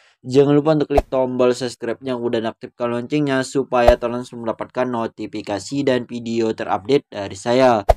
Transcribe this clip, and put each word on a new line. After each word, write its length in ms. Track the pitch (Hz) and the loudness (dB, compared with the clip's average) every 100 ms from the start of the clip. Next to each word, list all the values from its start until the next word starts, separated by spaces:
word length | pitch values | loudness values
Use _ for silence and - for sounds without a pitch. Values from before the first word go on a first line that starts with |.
| _ _ | _ _
jangan 400 | 127 131 143 147 | 0 4 6 4
lupa 160 | 147 156 | 4 2
untuk 160 | 143 | 2
klik 160 | 143 - | 0 0
tombol 480 | 135 127 127 123 120 | -2 -2 2 2 2
subscribe-nya, 640 | 123 - 117 110 131 123 | -4 -8 -8 -8 -6 -4
kemudian 320 | 120 120 110 | -2 -2 -4
aktifkan 400 | - 123 - 120 | -8 -14 -6 -4
loncengnya 560 | 120 120 151 143 135 131 | -4 -2 -2 0 -2 -2
supaya 480 | 139 127 123 120 120 | -4 0 2 4 4
kalian 240 | 120 123 | 2 -6
langsung 240 | 127 123 | -10 -10
mendapatkan 480 | 113 107 107 127 127 | -8 -8 -6 -4 -4
notifikasi 960 | 117 113 - 104 107 104 101 - 139 131 | -2 -6 -8 -12 -10 -6 -6 -6 -4 0
dan 160 | 127 | 0
video 480 | 117 120 113 113 113 | -2 -10 -6 -2 -2
terupdate 560 | 113 110 101 101 143 - | -2 -4 -4 0 0 0
dari 300 | 104 98 95 | -10 -10 -8
saya. 500 | 120 123 127 113 - | 0 4 6 4 2